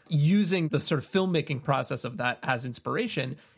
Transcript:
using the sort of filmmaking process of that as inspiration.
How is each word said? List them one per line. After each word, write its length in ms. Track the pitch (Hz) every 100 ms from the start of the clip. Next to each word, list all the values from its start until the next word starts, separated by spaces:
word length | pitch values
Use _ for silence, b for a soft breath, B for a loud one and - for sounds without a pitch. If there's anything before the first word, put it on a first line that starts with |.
| b
using 600 | 151 151 202 190 185 156
the 120 | 143
sort 200 | - 151
of 60 | -
filmmaking 540 | 190 190 165 143 131
process 400 | - 135 127 131
of 140 | 120 107
that 200 | 123 120
as 200 | - 123
inspiration. 720 | 127 113 - 139 233 156 131 135 b